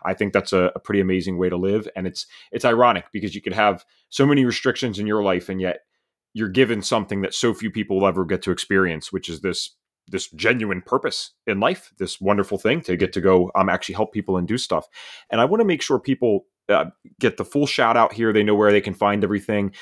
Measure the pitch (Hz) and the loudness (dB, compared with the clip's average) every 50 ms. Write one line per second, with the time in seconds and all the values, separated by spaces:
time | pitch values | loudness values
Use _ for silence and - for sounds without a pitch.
0 | - 90 95 - - 101 - 101 95 - 98 92 90 90 - 95 - - 101 98 | -6 -6 -4 -2 -4 0 0 -2 0 2 2 2 2 2 0 -4 -6 -2 0 0
1 | 95 92 95 92 85 98 92 87 92 90 87 90 92 98 101 110 104 - - 95 | 2 2 0 -2 -2 -4 -4 -2 -2 -2 -2 -2 -2 0 0 -2 -4 -6 -8 -8
2 | 92 92 - - - - - - - _ - 120 - 123 117 117 123 120 - 92 | -8 -8 -8 -10 -14 -16 -18 -20 -20 _ -10 -2 0 2 4 6 6 4 4 2
3 | - - - 104 98 98 87 98 - 110 90 110 104 104 95 85 - _ _ _ | -2 -6 -8 -8 -8 -6 -8 -8 -8 -4 0 2 2 2 2 0 -6 _ _ _
4 | _ _ - - 139 143 147 143 131 123 113 - - 131 117 - 135 120 98 98 | _ _ 0 2 4 4 4 4 4 2 0 0 -2 -2 -2 -2 -4 -6 -4 -4
5 | 104 107 107 107 101 98 92 90 90 - 95 95 92 90 - - - _ _ _ | -4 -2 0 0 2 2 0 0 -2 -4 -6 -4 -4 -4 -4 -6 -10 _ _ _
6 | _ _ _ _ _ _ _ 107 110 98 92 127 131 110 117 104 95 - 127 110 | _ _ _ _ _ _ _ -6 -6 -2 2 2 2 2 2 -2 -2 -2 -2 -2
7 | 101 - 107 98 95 95 - - - 117 107 - 113 107 - 110 101 - 98 95 | -2 -2 -4 -4 -4 -4 -4 -2 0 0 0 -2 -6 -6 -6 -6 -4 -2 0 2
8 | 98 98 85 95 90 80 92 90 - 95 90 - - - 101 98 95 90 80 78 | 2 2 2 0 -2 -2 -4 -4 -2 -4 -4 -4 -4 0 0 2 2 0 -2 -6
9 | - - 98 90 - - 82 76 - 92 85 - - - - _ _ _ _ _ | -8 -8 -8 -8 -8 -8 -10 -6 -6 -6 -4 -4 -8 -10 -14 _ _ _ _ _
10 | _ - 92 90 - - 82 78 104 110 127 120 110 101 92 90 - - 120 139 | _ -10 -8 -8 -8 -10 -10 -4 0 0 0 0 -2 -4 -6 -6 -4 -2 -2 -2
11 | - 127 - - - - - _ _ 113 104 98 107 151 185 - - - _ _ | -2 -4 -6 -6 -10 -12 -16 _ _ -4 -2 0 0 0 -2 -4 -8 -18 _ _
12 | 95 87 - - 95 98 101 101 95 - 104 95 - 107 139 170 - - 92 87 | -8 -8 -8 -4 -2 0 0 0 0 -2 -4 -2 0 0 0 0 -2 -4 -2 0
13 | 98 90 - 98 85 95 95 90 90 92 - - 95 95 87 92 - - 92 104 | -2 -2 -2 0 2 4 4 4 4 2 2 0 2 2 0 -2 -4 -6 -4 -4
14 | 110 - - 107 95 - 95 90 90 78 110 127 - - 92 78 - - _ - | -4 -2 -4 -6 -4 -2 -2 -2 -2 -2 -4 -4 -2 -2 -4 -4 -4 -6 _ -20
15 | - - - - - _ 107 110 120 147 196 220 226 196 170 - - - 139 120 | -20 -20 -20 -20 -10 _ 2 2 2 2 2 2 2 0 0 -2 -2 -2 -2 -2
16 | - - 131 - 123 117 104 95 - _ _ _ _ - 101 - 80 87 - _ | 0 -2 -2 0 2 0 0 0 -2 _ _ _ _ 0 2 2 2 -2 -6 _
17 | _ - _ _ - 113 - - 107 - - 143 147 135 - - 127 113 117 120 | _ -20 _ _ -2 -2 0 -2 -8 -4 -2 -2 0 0 0 2 2 4 4 4
18 | 113 - - 110 113 110 107 110 104 104 104 101 107 104 104 104 - 104 92 - | 4 2 2 0 0 2 4 4 4 4 4 4 6 6 6 4 2 0 -2 0
19 | 104 101 101 104 101 92 104 98 - - 107 104 101 98 - - | 0 2 2 2 0 0 0 -2 -2 -2 -2 -2 -2 -2 -6 -10